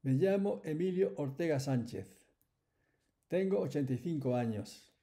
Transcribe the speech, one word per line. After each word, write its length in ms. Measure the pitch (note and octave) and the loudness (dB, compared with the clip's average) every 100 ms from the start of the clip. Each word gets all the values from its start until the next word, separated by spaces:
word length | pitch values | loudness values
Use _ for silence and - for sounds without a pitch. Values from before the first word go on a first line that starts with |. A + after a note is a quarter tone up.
Me 100 | C3+ C3 | 2 4
llamo 460 | F#3+ G3 G3+ G#3 D#3+ | 4 4 2 -2 -4
Emilio 480 | D#3 F#3 F3+ G3 G3 | -2 0 2 0 0
Ortega 420 | C#3+ C3+ E3+ C#3+ | -6 -2 0 0
Sánchez. 680 | C3+ B2+ A2+ F#2+ F#2+ - _ _ _ _ _ _ _ _ _ _ _ | 2 0 0 -8 -10 -18 _ _ _ _ _ _ _ _ _ _ _
Tengo 320 | F3 F#3+ G3+ | 0 2 0
ochenta 320 | F3+ D3+ C3+ | 0 -2 0
y 40 | A#2+ | -2
cinco 380 | F3+ D#3 C3 B2 | -2 -2 0 0
años. 580 | A#2 G#2+ G2 - - _ | 0 -2 -6 -14 -20 _